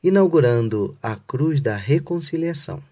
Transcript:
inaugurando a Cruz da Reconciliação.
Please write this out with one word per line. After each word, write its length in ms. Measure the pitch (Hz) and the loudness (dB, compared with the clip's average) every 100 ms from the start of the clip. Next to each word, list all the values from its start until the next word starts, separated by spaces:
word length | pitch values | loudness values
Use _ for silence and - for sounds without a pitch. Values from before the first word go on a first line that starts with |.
inaugurando 920 | 175 196 190 160 123 120 113 107 98 - | 4 4 4 4 4 2 0 -2 -4 -6
a 140 | 110 107 | -8 -8
Cruz 440 | - 131 156 151 | -8 -2 0 0
da 140 | 120 | -2
Reconciliação. 1080 | 104 98 156 - 175 151 165 165 165 - 139 - | -4 0 -2 0 -8 -6 -6 -6 -6 -12 -14 -14